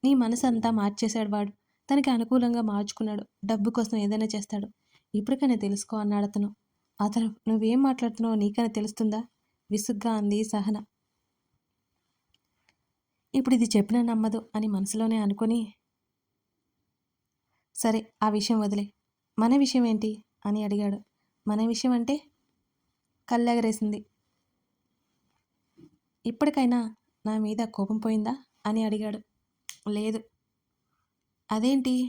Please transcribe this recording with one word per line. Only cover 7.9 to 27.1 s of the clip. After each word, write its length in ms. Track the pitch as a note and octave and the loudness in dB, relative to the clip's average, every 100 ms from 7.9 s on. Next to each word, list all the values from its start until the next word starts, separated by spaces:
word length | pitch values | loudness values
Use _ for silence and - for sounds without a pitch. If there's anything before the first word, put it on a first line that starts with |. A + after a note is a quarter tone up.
| B3+ A#3 A3+ A3+ A3 | 2 -4 -2 -2 0
నీకైనా 360 | G#3 G#3 A#3 | 0 0 -2
తెలుస్తుందా?" 500 | G#3+ G#3+ - A3 G#3+ A#3+ _ _ _ _ | -2 -6 -2 -2 -2 -6 _ _ _ _
విసుగ్గా 420 | G3+ G#3 G#3+ A#3 | -4 -4 -4 -2
అంది 260 | A3 G#3 G#3 | 0 0 0
సహన. 340 | A3 G#3+ G3 G#3 G#3+ _ _ _ _ _ _ _ _ _ _ _ _ _ _ _ _ _ _ _ _ _ _ _ _ | 0 -2 -2 -4 -8 _ _ _ _ _ _ _ _ _ _ _ _ _ _ _ _ _ _ _ _ _ _ _ _
"ఇప్పుడు 220 | C4+ C4 B3 | -2 2 4
ఇది 100 | A3+ | 4
చెప్పినా 360 | G#3 G3+ A#3+ | 2 2 2
నమ్మదు," 380 | A#3 A3+ A3 A3 A3 | 2 0 0 -2 -6
అని 140 | G#3+ A3 | -4 -2
మనసులోనే 500 | G3 G3 A3 A3 A3 | -2 -2 -2 0 0
అనుకుని, 420 | G3+ G3+ A3+ A#3 G#3+ - _ _ _ _ _ _ _ _ _ _ _ _ _ _ _ _ _ _ _ - | 0 0 0 0 -2 -10 _ _ _ _ _ _ _ _ _ _ _ _ _ _ _ _ _ _ _ -4
"సరే, 240 | A3+ A3 A3 _ | 0 0 -4 _
ఆ 60 | G#3+ | 0
విషయం 300 | G#3 G#3 A3+ | 0 0 0
వదిలే. 260 | G#3 G3+ G3+ _ _ _ _ - | 0 -2 -6 _ _ _ _ 0
మన 160 | A3+ C#4 | 2 4
విషయం 280 | C4+ B3+ A#3+ | 4 2 2
ఏంటి?" 260 | A3 G#3+ G#3+ _ _ G3+ | 0 -2 -6 _ _ -4
అని 140 | G#3 | -2
అడిగాడు. 340 | G#3 G3+ G3+ G3+ - _ _ _ - | -2 -2 -2 -4 -10 _ _ _ -4
"మన 160 | G#3 A3+ | 0 0
విషయం 240 | A3+ B3+ | 0 0
అంటే?" 240 | B3 A#3 C#4+ _ _ _ _ _ _ _ _ _ _ - | 0 0 -4 _ _ _ _ _ _ _ _ _ _ -2
కళ్ళెగరేసింది. 720 | A#3+ A#3+ A#3 A3+ A3 G#3+ G#3 - _ _ _ _ _ _ _ _ _ _ _ _ _ _ _ _ _ - _ _ _ A3+ | 0 2 2 0 0 -4 -4 -12 _ _ _ _ _ _ _ _ _ _ _ _ _ _ _ _ _ -20 _ _ _ -10
"ఇప్పటికైనా 540 | A3+ D4+ D4 B3+ A#3+ A3+ A3 _ | 0 0 2 2 2 -2 -10 _